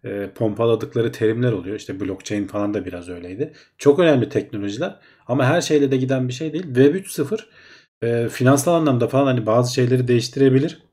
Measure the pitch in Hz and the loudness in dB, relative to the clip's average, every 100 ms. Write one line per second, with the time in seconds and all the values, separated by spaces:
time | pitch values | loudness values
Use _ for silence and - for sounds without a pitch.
0 | 113 101 98 - 113 104 117 110 107 120 | -8 -8 -10 -4 -4 0 0 0 -2 -4
1 | 113 - 110 113 123 104 87 104 - 95 | -4 -2 -2 0 0 -2 -6 -10 -10 -8
2 | 98 95 - 104 98 104 101 104 90 87 | -8 -8 -6 -6 -4 -4 -4 -4 -6 -12
3 | 87 87 87 95 160 - _ _ 143 143 | -12 -14 -14 -8 -10 -10 _ _ 2 4
4 | 170 139 113 113 - 107 101 107 185 - | 4 4 0 -2 -4 -8 -8 -6 -8 -8
5 | _ _ - 131 131 170 - 151 139 131 | _ _ -6 0 2 0 2 2 4 0
6 | 127 131 127 123 160 151 175 123 139 180 | 0 -2 -2 -4 -6 -6 -2 4 4 4
7 | 190 - 135 214 - _ _ - _ _ | -6 -6 -4 -6 -8 _ _ -20 _ _
8 | 117 117 117 - 127 139 175 170 151 123 | -4 -2 -2 2 4 4 4 2 2 2
9 | 117 131 139 120 107 113 120 - 123 127 | 2 2 2 0 2 2 2 0 2 2
10 | 123 120 117 135 135 131 156 - _ | 2 0 0 2 4 4 0 -6 _